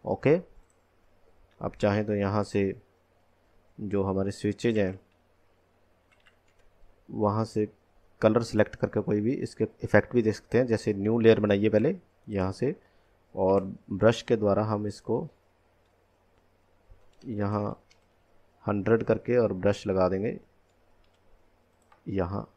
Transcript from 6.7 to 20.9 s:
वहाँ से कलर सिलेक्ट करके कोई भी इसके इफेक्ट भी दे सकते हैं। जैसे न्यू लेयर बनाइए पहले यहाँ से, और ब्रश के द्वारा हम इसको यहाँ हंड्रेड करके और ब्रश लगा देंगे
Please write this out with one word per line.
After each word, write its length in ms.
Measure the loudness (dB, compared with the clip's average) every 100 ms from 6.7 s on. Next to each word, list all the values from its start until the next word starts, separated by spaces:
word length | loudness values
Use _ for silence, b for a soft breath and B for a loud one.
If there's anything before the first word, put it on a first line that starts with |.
| _ -20 _ -14
वहाँ 320 | -2 0 0 -2
से 200 | -2 -4 _ _ _ _ _
कलर 200 | 2 2
सिलेक्ट 320 | 0 0 0 -2
करके 240 | -4 -2
कोई 180 | -2 -2
भी 140 | -2 -4
इसके 300 | -8 -6 -6 _
इफेक्ट 320 | 2 2 4
भी 80 | 0
दे 100 | 0
सकते 260 | -4 _ 0
हैं। 80 | 0
जैसे 280 | 0 -2
न्यू 240 | -2 -2 4
लेयर 220 | 6 6
बनाइए 280 | 4 2 4
पहले 260 | 2 0 -4 _ _ -8
यहाँ 220 | -4 -4
से, 220 | -2 -6 -6 b b b b _
और 300 | -2 2 2 0 -14 -10
ब्रश 300 | 2 2 2
के 140 | -2 0
द्वारा 280 | 2 0
हम 220 | 0 -4 -4
इसको 400 | -10 -6 -6 -6 _ _ _ _ _ _ _ _ _ _ _ _ _ _ _ _ -20 -20 _ -10
यहाँ 540 | -4 -2 -2 -4 -8 _ _ _ _ _ _ _ _
हंड्रेड 380 | -4 -2 2 2
करके 320 | 2 -2 0 0
और 160 | 0
ब्रश 320 | 0 0 0 -2
लगा 220 | 0 2
देंगे 300 | 0 -4 -8 -16 _ _ _ _